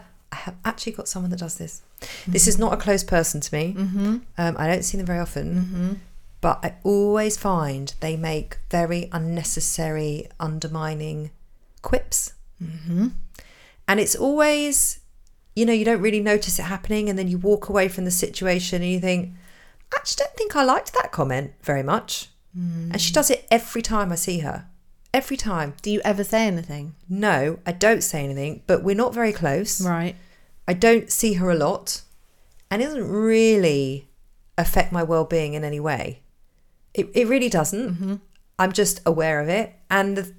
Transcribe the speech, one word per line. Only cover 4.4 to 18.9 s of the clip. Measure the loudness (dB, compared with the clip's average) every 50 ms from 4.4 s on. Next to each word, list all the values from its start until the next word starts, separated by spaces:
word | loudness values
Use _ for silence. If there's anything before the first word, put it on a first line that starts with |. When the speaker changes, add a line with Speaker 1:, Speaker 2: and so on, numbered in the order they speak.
| -2 0 0 0
Speaker 1:
I | 0
don't | 0 0 0 0
see | -2 -2 -2
them | -2
very | -2 -2 -2
often. | -2 -4 -4 -6 -4 -2 -2
Speaker 2:
Mm-hmm. | -2 -2 -2 -2 -2 -2 -2 -2 -6 -8 -12 -18 -20 -20 -20 -6 -2
Speaker 1:
But | 0 0 0 0 -2
I | -6 -6 -4 0
always | 2 2 4 4 4 2 2 2 0 -2
find | -2 0 0 0 0 0 -2 -2 -4 -6 -8 -8 -6
they | -4 -4 -4
make | -4 -2 -2 -2 -4 -4 -6 -8 -8 -6 -2
very | 0 0 0 0 0 -4 -4 -4 -4
unnecessary, | -4 -4 -2 -4 -4 -4 -4 -2 -2 -2 -2 -2 -2 -2 -2 -2 -2 -2 -4 -4 -6 -8 -12 -10 -8
undermining | -6 -6 -4 -6 -6 -6 -6 -6 -4 -4 -6 -6 -6 -6 -6 -8 -8 -10 -12 -18 -20 -20 -20 -20 _ -20 -18 -10 -2
quips. | 0 0 0 0 0 -2 -4 -4 -6 -10 -16 -20 -20 -16 -12 -12
Speaker 2:
Mm-hmm. | -12 -12 -10 -6 -4 0 0 0 0 0 -2 -4 -6 -8 -14 -20 -20 -20 -20 -20 -20 _ -4 0 2
Speaker 1:
And | 2 2
it's | 2 2 0
always, | 2 2 2 4 4 4 4 4 2 2 0 0 0 0 0 -2 -6 -12 -20 -20 -20 -20 -20 -20 _ _ -8 -2
you | 0 2
know, | 4 4
you | 2 2
don't | 2 2 2
really | 2 2 2 2
notice | 2 2 2 2 2 0 -2 -2
it | -2
happening, | -4 -6 -6 -4 -2 -2 0 0 0
and | -2 -2
then | -2 -2
you | -2 0
walk | 2 2 2 2 2 0
away | 2 2 2 2
from | 0 -2 -2
the | -2
situation | 0 0 -2 -2 -4 -2 0 0 0 0 0 -2 -2 -2 0
and | 0